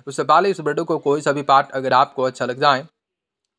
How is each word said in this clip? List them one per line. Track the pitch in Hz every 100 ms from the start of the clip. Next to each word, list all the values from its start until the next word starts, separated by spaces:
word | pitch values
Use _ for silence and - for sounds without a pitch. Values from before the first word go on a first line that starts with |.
| -
उससे | 139
पहले | 139 156 196
इस | 185
वीडियो | 151 151
को | 170 156
कोई | 143 147
सा | 147
भी | 143
पार्ट | 139 139 139
अगर | 135 131
आपको | 127 143 -
अच्छा | 127 -
लग | 123 123
जाए | 147 131 160 _ _ _ _ _ _